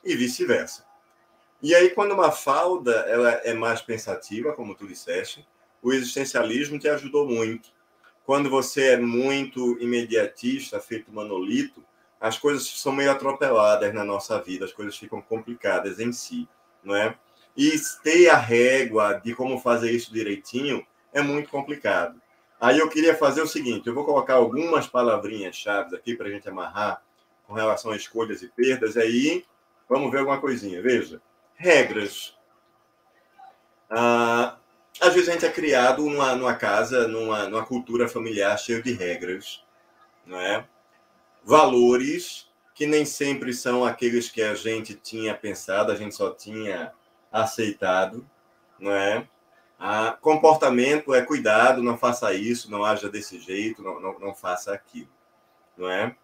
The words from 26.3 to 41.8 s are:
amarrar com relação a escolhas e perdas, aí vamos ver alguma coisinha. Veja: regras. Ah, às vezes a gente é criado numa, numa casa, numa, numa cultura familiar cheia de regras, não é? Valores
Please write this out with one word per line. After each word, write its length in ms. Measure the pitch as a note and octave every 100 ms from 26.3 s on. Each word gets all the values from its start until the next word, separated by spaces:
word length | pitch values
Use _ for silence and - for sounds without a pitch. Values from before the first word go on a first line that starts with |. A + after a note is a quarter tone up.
| G2+ G2+
amarrar 520 | F#2+ F2+ F#2+ G#2 - _ _ _ _ _
com 60 |
relação 380 | G#2+ A2 G2+ A2
a 40 | G#2
escolhas 460 | - A2+ A2+ -
e 60 | A#2+
perdas, 500 | - B2+ C3 A2 A2
aí 480 | A2+ A#2+ D3 F3 - _ _ _ _
vamos 240 | C3 C#3
ver 80 | C3+
alguma 200 | C3+ C3+
coisinha. 420 | C#3 B2 G2+ F2+
Veja: 400 | A2+ A#2 F2 - _ _ _
regras. 840 | _ F3 D3+ A2+ G#2+ G2+ - - _ _ _ _ _ _ _ _ _ _ _ - _ _ _ _
Ah, 680 | A2 A#2+ A#2+ A#2 A#2 A#2+ - _ _ _ -
às 140 | F3+
vezes 160 | F3 E3+
a 40 |
gente 120 | E3+ E3
é 60 |
criado 520 | E3 D#3 C3 B2 C3+
numa, 320 | D3+ C#3+ C3+ B2+
numa 200 | B2+ A2+
casa, 520 | G#2+ G2+ A2+ B2+ A2+
numa, 400 | A2+ A2 G#2+ G2
numa 180 | G#2+ A2+
cultura 420 | B2 B2 A#2 A#2
familiar 500 | A#2+ A2+ G#2 G2 G#2
cheia 240 | - A2+
de 120 | B2
regras, 720 | G#2 F2+ F2 F2+ F#2 - - _ _ _ _ _ _ F2
não 140 | F#2
é? 260 | F#2 G#2+ - _ _ _ _ _ _ _
Valores 1080 | G#2 D3+ C#3+ B2